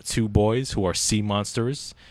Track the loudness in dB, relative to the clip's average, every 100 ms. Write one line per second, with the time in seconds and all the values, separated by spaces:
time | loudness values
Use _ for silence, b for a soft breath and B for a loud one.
0 | -4 -2 2 4 4 2 -2 0 0 0
1 | 0 0 0 -2 -2 -2 -2 -4 -10 b
2 | b